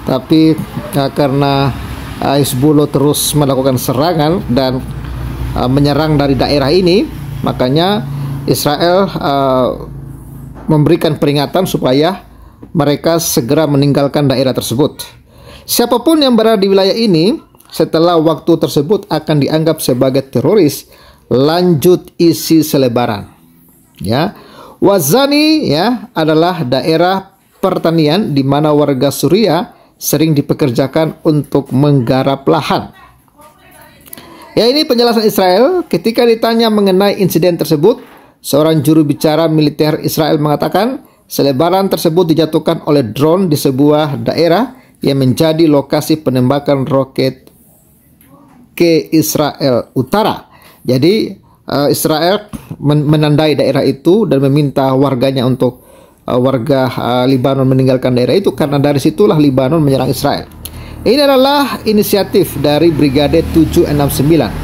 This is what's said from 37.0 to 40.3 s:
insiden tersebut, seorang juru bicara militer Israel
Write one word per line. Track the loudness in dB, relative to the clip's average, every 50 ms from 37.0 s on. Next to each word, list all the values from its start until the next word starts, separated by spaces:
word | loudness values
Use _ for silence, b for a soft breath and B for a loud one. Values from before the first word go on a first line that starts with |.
| 2 0 0 0
insiden | -2 -2 0 0 0 0 0 0
tersebut, | -2 -2 0 2 2 2 0 0 B B B B B B B B
seorang | -8 -2 0 0 2 2 0 0
juru | 2 2 2 2 2
bicara | 0 -2 0 0 0 0 0 0 0
militer | 2 0 0 0 0 -2 -2 -2 -2 -2
Israel | -4 -6 -4 -2 -2 0